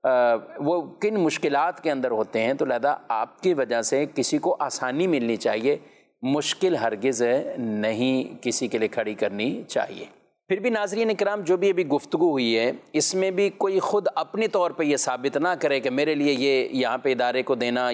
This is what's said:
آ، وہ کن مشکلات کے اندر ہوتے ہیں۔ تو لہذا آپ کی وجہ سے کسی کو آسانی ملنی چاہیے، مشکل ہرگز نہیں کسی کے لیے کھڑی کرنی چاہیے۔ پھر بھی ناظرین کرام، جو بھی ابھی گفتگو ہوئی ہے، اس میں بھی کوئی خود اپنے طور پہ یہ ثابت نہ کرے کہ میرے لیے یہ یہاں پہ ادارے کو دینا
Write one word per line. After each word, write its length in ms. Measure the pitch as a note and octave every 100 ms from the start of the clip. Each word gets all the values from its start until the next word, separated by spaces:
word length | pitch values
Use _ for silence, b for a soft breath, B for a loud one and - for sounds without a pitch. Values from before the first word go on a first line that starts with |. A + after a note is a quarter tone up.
آ، 320 | C3 B2+ A#2+ A2+ - -
وہ 240 | D3 F3
کن 320 | C#3 - G#3
مشکلات 680 | G#3+ D#3+ - D3+ C#3+ E3+ -
کے 80 | D#3
اندر 200 | C3+ B2
ہوتے 300 | A2 G#2 A2+
ہیں۔ 140 | A#2
تو 100 | C#3
لہذا 300 | C#3+ A#2+ C#3 - -
آپ 340 | A2 A2+ -
کی 120 | F#3
وجہ 280 | D3+ A2+ A#2
سے 240 | A2 C#3 D#3
کسی 240 | C#3+ A#2 D3+
کو 180 | F3 -
آسانی 480 | C#3 - B2+ C#3 F#3
ملنی 300 | C#3+ A#2 A2
چاہیے، 400 | A2+ A2 B2+ D3+ B B B _
مشکل 540 | C3 D3 - - F#3 D3+
ہرگز 460 | A2+ G#2 B2+ A#2+ A#2+ C3+ - -
نہیں 840 | A2+ G#2+ G#2+ A2 B2+ C3 - -
کسی 260 | A#2+ - A#2
کے 100 | A#2
لیے 100 | G#2+
کھڑی 260 | - G#2+
کرنی 480 | G#2 G2+ G2+ B2 A3 -
چاہیے۔ 360 | B2 - - - - _ _ -
پھر 120 | F#3+
بھی 100 | A#3+
ناظرین 440 | G#3+ G3+ G#3 A3
کرام، 260 | G3+ G3+ G#3
جو 160 | E3+ F3+
بھی 140 | G3
ابھی 160 | F#3 D3+
گفتگو 440 | C#3+ - E3 F3
ہوئی 280 | C3+ A#2 A2+
ہے، 140 | A#2+ - -
اس 220 | D3+ -
میں 160 | F#3 F#3+
بھی 200 | F#3 G3
کوئی 280 | - G3 F#3+
خود 280 | - G#3 F3+
اپنے 340 | - - G3+ A3
طور 220 | G3 F3
پہ 140 | -
یہ 120 | D3+ C#3
ثابت 400 | C3+ B2 C3+ C#3+
نہ 120 | F3 E3+
کرے 200 | D3+ C3+
کہ 100 | B2+
میرے 240 | C3 D3+
لیے 220 | D3 C#3+ B2+
یہ 300 | C#3 C3+ -
یہاں 280 | C3 A#2 B2
پہ 140 | C3+
ادارے 300 | B2 B2 B2+
کو 120 | B2
دینا 360 | B2 A#2+ A#2+ B2